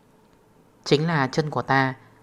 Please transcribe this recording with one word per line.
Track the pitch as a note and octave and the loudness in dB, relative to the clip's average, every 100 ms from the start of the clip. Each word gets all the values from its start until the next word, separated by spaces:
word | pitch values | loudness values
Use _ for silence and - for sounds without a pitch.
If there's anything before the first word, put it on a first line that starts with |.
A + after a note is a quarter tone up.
| _ _ _ _ _ _ _ _ | _ _ _ _ _ _ _ _
"Chính | - D3 D#3+ | 0 0 2
là | E3 C3 | 0 -2
chân | - D3+ | -2 -2
của | B2+ | -4
ta | - C3+ C3 C3 - _ | 0 2 2 -4 -18 _